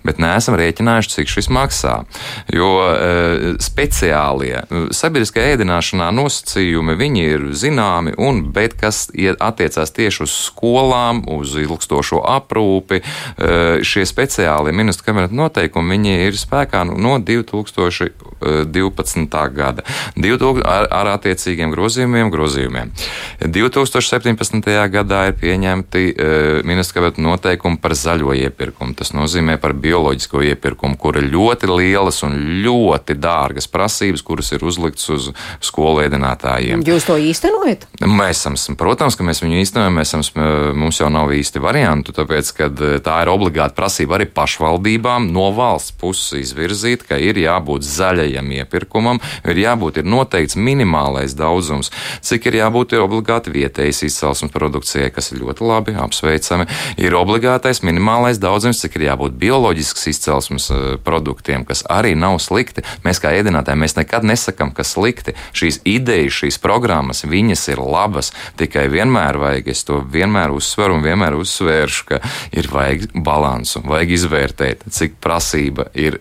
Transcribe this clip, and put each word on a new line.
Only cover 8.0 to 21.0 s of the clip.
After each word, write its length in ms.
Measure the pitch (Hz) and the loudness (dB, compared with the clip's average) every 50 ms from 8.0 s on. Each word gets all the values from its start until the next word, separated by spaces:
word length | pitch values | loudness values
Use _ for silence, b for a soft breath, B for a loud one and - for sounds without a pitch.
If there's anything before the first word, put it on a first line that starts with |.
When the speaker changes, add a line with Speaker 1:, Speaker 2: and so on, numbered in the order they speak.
| 85 78 - | 0 -2 -2
Speaker 1:
un, 280 | - 113 139 135 104 78 | 0 0 2 2 0 0
bet 320 | - - - 110 113 - | 0 0 0 0 0 0
kas 300 | - - 107 107 - - - | -2 -2 -2 -2 -2 -6 -6
iet-, 320 | - - 95 92 101 - | -4 0 0 0 0 0
attiecās 480 | - 110 110 - 87 73 - 80 78 - | -2 -2 0 0 -2 0 0 -2 -4 -2
tieši 300 | - - 113 104 - - | -2 -2 0 0 0 -2
uz 140 | 78 - - - | -4 -4 -4 -4
skolām, 840 | - - - - - 120 120 131 135 131 127 123 120 117 117 117 98 | -6 -6 -6 -2 0 2 4 4 4 4 2 2 2 0 0 -2 -2
uz 300 | - 80 76 71 67 69 | -4 -4 -4 -4 -4 -2
ilgstošo 640 | 78 76 76 82 78 - - 76 71 71 - - 82 - | -2 -2 -2 -4 -6 -4 -2 0 0 0 0 0 0 2
aprūpi, 760 | - 127 135 - _ - 110 107 98 95 95 92 - 95 90 | 2 0 0 -2 _ -2 0 2 2 2 0 0 0 -2 -2
e, 560 | - 143 147 - - - - - - 82 85 85 85 82 85 - | -2 -4 -10 -10 -12 -12 -6 -2 0 2 4 4 4 4 2 2
šie 260 | - - - 104 95 | 0 0 0 0 0
speciālie 680 | - - - 131 135 - - 92 80 76 76 76 76 80 | 0 0 0 0 0 0 0 2 2 2 2 2 0 0
ministru 340 | 101 110 107 90 - - | 2 2 0 0 0 -2
kabineta 260 | - 107 101 90 87 107 | -2 0 0 0 0 0
noteikumi, 640 | 127 160 156 - 110 87 78 - - 82 87 92 | 0 0 0 0 0 -2 0 0 -2 0 2 2
viņi 180 | 104 104 101 95 87 | 2 2 2 2 2
ir 140 | 90 101 95 | 2 0 -2
spēkā 460 | - - - 131 139 139 - - 95 90 | -4 -4 -2 0 0 0 0 0 0 0
no 300 | 87 92 - 104 123 139 | 0 0 0 2 2 2
divtūkstoši 920 | 131 98 - 117 120 113 - - 104 104 - - - 92 87 87 - 90 85 - - - - - - - 73 76 78 76 | 2 2 0 0 0 0 -2 -4 -6 -6 -4 -2 0 0 0 0 -2 -4 -4 -6 -12 -20 -20 -12 -4 0 0 2 2 0
divpadsmitā 840 | 78 76 92 95 95 - - 78 - - 87 78 71 - 78 76 | 0 0 0 0 0 -2 -4 -6 -2 -2 -2 -2 -2 0 -2 -2
gada. 340 | 69 65 73 71 67 69 - - B 139 B B B | -2 -2 -2 -2 -2 -2 -4 -8 B -8 B B B
Divtūk-, 500 | B - 73 101 123 123 131 135 135 127 | B 0 2 2 2 4 4 2 2 2
ar, 240 | - - 90 98 107 | 2 2 2 2 2
ar 220 | - - 92 | 2 2 0